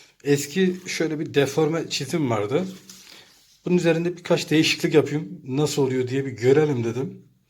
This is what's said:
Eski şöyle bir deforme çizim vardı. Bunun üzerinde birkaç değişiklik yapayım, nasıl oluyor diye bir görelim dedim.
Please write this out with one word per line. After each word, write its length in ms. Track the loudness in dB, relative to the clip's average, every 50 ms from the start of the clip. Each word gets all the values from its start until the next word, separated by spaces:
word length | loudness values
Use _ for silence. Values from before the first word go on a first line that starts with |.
| -20 _ _ _ 0
Eski 540 | 0 0 0 0 -2 -2 0 0 0 0 -4 -8
şöyle 320 | -8 -4 -4 -2 -2 -4 -4
bir 140 | -6 -2 0
deforme 560 | 0 0 2 2 0 0 0 0 -2 -4 -6
çizim 400 | -6 -6 -6 -4 -2 -2 0 0
vardı. 360 | 0 0 0 0 -2 -2 -2 -4 -8 -14 -20 -20 -20 -20 -20 -20 -20 -20 -20 _ _ _ _ _ _ _ -2
Bunun 120 | 0 2
üzerinde 400 | 2 4 2 2 2 0 -4 -6
birkaç 320 | -4 -2 0 0 0 2 2
değişiklik 440 | 4 4 4 2 0 -2 0 2 4
yapayım, 480 | 4 4 2 0 -6 -6 -8 -12 -14 -10
nasıl 380 | -4 -2 0 0 0 0 0
oluyor 260 | 0 0 0 -2 -2
diye 180 | -2 -2 -4 -4
bir 60 | -6
görelim 520 | -6 0 2 4 4 4 4 2 0 0 -2
dedim. 440 | -2 -4 -4 -6 -6 -8 -14 -20 _ _ _ _